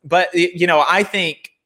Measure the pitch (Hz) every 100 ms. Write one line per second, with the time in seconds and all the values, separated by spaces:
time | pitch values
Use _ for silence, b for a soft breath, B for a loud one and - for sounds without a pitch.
0 | 147 170 180 175 175 175 175 151 147 185
1 | 196 202 170 147 - _